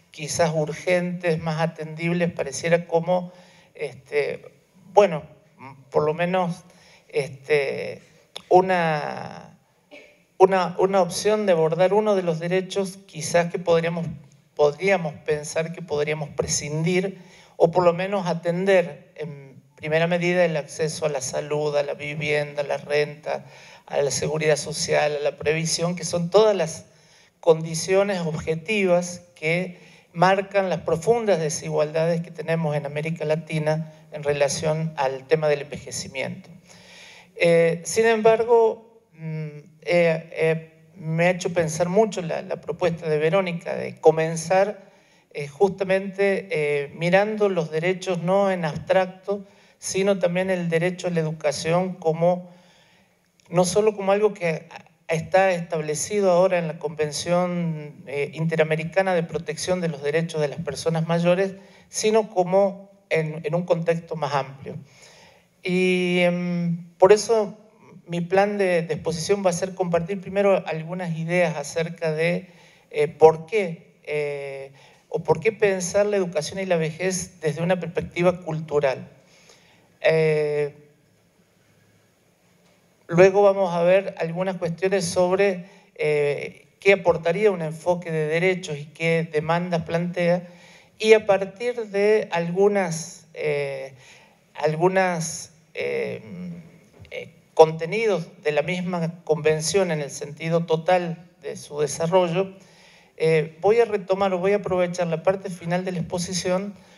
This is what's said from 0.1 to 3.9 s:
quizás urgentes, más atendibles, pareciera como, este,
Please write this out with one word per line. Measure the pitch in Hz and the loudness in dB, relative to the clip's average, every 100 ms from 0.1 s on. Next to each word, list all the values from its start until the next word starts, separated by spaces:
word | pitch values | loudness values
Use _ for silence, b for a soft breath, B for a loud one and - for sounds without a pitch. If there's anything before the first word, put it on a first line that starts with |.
quizás | - 147 - 165 160 | -14 -8 0 0 2
urgentes, | 151 151 185 180 180 175 175 160 | -4 -4 0 0 0 -4 -2 -2
más | 165 156 | -2 -2
atendibles, | 165 160 156 156 170 175 170 | -4 -4 -12 -6 -2 0 -2
pareciera | - 139 131 170 170 170 | -2 -6 -4 0 0 2
como, | 165 170 180 180 B B B B - | -2 0 -2 -2 B B B B -12
este, | 143 | -10